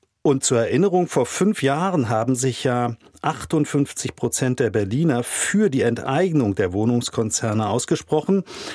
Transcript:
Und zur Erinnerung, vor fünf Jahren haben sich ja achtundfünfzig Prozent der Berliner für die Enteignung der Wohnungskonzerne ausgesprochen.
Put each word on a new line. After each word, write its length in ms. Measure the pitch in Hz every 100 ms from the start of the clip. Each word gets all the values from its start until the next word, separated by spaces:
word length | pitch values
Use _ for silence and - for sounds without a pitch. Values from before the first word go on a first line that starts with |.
| _ _ 156
Und 160 | 135
zur 180 | - 120
Erinnerung, 460 | 113 135 196 180 175
vor 200 | 147 120
fünf 360 | - 190 208
Jahren 460 | 135 147 190 180 110
haben 260 | 110 117
sich 300 | 123 131 117
ja 320 | 131 123 120 117 - -
achtundfünfzig 960 | - 160 - 160 151 147 143 - - -
Prozent 420 | 117 - 127 123
der 120 | 117
Berliner 520 | 107 98 123 165 123
für 460 | 120 - - 202 208
die 140 | 131
Enteignung 720 | 117 117 - 139 185 156 110
der 180 | 98 92
Wohnungskonzerne 960 | 95 110 120 120 - 110 - 113 107 104
ausgesprochen. 720 | 113 - 117 - 156 - 196 - - -